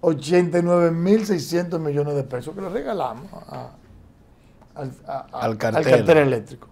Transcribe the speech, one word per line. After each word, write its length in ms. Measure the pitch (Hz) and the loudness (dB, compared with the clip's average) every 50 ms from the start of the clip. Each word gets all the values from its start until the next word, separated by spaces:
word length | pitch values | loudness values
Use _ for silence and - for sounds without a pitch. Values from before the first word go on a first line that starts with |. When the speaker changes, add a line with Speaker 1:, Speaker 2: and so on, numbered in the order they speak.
Speaker 1:
ochenta 560 | - 175 160 139 139 143 180 180 180 170 156 | 2 0 0 0 -2 2 4 4 4 4 2
y 60 | 175 170 | 0 2
nueve 260 | 175 175 175 170 170 | 4 4 4 4 2
mil 340 | 165 165 170 185 202 226 208 | 2 0 2 4 4 4 4
seiscientos 560 | 208 202 165 135 - 165 170 180 170 180 165 | 0 -2 -2 -2 -2 -2 -2 -2 -2 -4 -4
millones 360 | 160 151 143 143 143 147 147 | -4 -2 -2 -2 -2 0 -2
de 80 | 143 131 | -4 -4
pesos 320 | 117 127 123 131 151 165 | -4 -6 -8 -8 -8 -10
que 60 | 196 | -10
le 80 | 196 180 | -10 -6
regalamos 640 | 180 247 285 269 226 185 139 123 113 117 151 196 | -6 -6 -6 -4 -4 -4 -4 -6 -6 -10 -14 -16
a, 400 | - - - - - 127 123 123 - - - - - - - - _ _ _ _ _ _ _ _ - _ - _ - | -16 -18 -16 -14 -14 -12 -12 -14 -18 -20 -20 -20 -20 -20 -20 -20 _ _ _ _ _ _ _ _ -20 _ -20 _ -14
al, 180 | - 143 131 127 - - | -12 -12 -12 -12 -14 -12
a, 60 | - | -10
a, 280 | 135 135 - - - 123 | -10 -10 -10 -10 -10 -4
Speaker 2:
Al 100 | 123 113 | -4 -4
Speaker 1:
al 60 | 113 | -4
Speaker 2:
cartel. 260 | 107 - 113 107 156 156 | -2 -2 0 0 2 4
Speaker 1:
cartel 340 | 143 131 120 110 - 165 | 4 4 4 6 6 6
eléctrico. 500 | 156 147 135 127 113 104 - 135 - - - | 6 6 4 2 -2 -4 -10 -18 -20 -20 -20